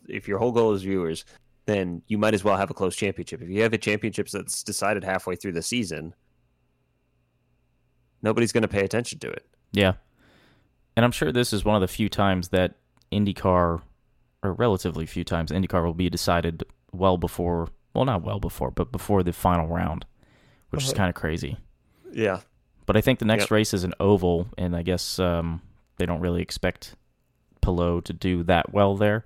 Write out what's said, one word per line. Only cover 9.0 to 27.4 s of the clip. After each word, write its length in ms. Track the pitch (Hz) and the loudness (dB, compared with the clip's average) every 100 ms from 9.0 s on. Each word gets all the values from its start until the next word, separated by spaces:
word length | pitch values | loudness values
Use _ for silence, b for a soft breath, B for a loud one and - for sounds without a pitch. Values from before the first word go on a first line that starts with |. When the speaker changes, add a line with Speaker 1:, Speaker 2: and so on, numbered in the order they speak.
| 127 - | -4 -8
Speaker 1:
to 100 | - | -10
it. 160 | 50 - _ _ | -12 -14 _ _
Speaker 2:
Yeah. 220 | 98 95 95 - b b b b b b _ _ - | 4 4 2 -6 b b b b b b _ _ 2
And 80 | 123 | 2
I'm 60 | |
sure 200 | - 156 | 2 0
this 220 | 123 123 | 2 0
is 120 | 104 107 | 0 2
one 100 | 107 | 2
of 60 | |
the 60 | 92 | 2
few 200 | - 104 | 0 -2
times 400 | - 101 92 87 | 2 2 2 2
that 260 | 92 90 - _ _ _ | 2 2 -2 _ _ _
IndyCar, 680 | 104 101 - 95 90 85 82 - _ _ _ _ _ | 0 0 0 2 4 4 0 -6 _ _ _ _ _
or 100 | 98 | -6
relatively 520 | 92 120 95 90 82 80 | 0 2 2 0 -4 -6
few 180 | 90 | -6
times, 280 | 82 85 80 | -4 -2 -2
IndyCar 320 | 87 90 90 | -2 0 0
will 100 | 82 | 0
be 160 | 82 87 | 0 -2
decided 540 | 87 - 85 85 82 - _ _ | 0 0 0 0 -4 -10 _ _
well 260 | 90 95 90 | 0 2 2
before, 500 | 87 - 87 85 82 - _ | -2 -2 -2 -2 -4 -10 _
well, 120 | - 135 | -2 0
not 180 | 98 | 0
well 160 | 82 101 | -4 -6
before, 320 | 85 - - | -6 -4 -4
but 200 | - 131 | -4 -4
before 300 | 92 - 101 | -6 0 2
the 120 | 87 | 2
final 340 | 85 92 87 80 | 0 2 2 0
round, 380 | 85 85 80 - _ b b b b b | -2 -4 -4 -10 _ b b b b b
which 140 | 147 | -6
is 60 | 135 | -2
Speaker 1:
Uh-huh. 60 | - | 0
Speaker 2:
kinda 160 | 92 | 0
crazy. 440 | - 80 85 - - - _ _ _ - | 0 -4 -4 -6 -10 -14 _ _ _ -12
Speaker 1:
Yeah. 300 | - 107 92 - _ _ _ - | -2 0 -2 -8 _ _ _ 0
Speaker 2:
But 100 | 104 | 2
I 60 | |
think 160 | 131 123 | 4 2
the 60 | 110 | 2
next 180 | 110 101 | 2 4
Speaker 1:
Yep. 60 | |
Speaker 2:
race 220 | 107 107 | 2 2
is 100 | 98 | 0
an 120 | 90 - | -2 2
oval, 480 | 98 101 90 85 95 - | 4 6 4 2 -2 -4
and 160 | 90 87 | -4 -2
I 80 | |
guess, 340 | 85 90 - - | -2 -2 -2 -2
um, 440 | 90 85 82 82 - _ _ - | 0 0 -2 -6 -10 _ _ -4
they 80 | 87 | -4
don't 140 | 85 | -2
really 220 | 87 87 | -2 -2
expect 540 | 87 - 92 - - - _ _ _ _ | -4 -4 -4 -4 -14 -20 _ _ _ _